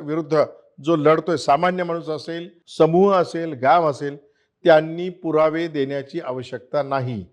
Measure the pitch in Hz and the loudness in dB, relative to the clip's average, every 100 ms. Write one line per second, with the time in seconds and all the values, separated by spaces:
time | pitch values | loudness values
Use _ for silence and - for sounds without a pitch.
0 | 147 160 147 151 117 - _ - 139 165 | -6 -6 0 0 0 -4 _ -8 -2 2
1 | 147 160 160 156 - 143 180 180 175 170 | 4 2 0 -2 2 2 2 -2 -4 -6
2 | 151 151 - 170 175 _ _ - 160 170 | -8 -10 -10 -12 -12 _ _ 2 4 6
3 | 202 190 165 165 165 131 131 170 160 127 | 4 4 0 -4 -8 -2 2 4 2 -2
4 | 143 143 _ _ _ _ 170 156 160 165 | -8 -10 _ _ _ _ 4 4 4 -6
5 | 185 175 160 151 156 160 170 151 135 139 | -10 -8 -2 0 2 0 -4 -4 -4 -6
6 | 139 165 139 127 123 123 - 147 139 135 | -8 -10 -8 -10 -10 -14 -8 -6 -2 -4
7 | 127 110 90 | -4 -6 -10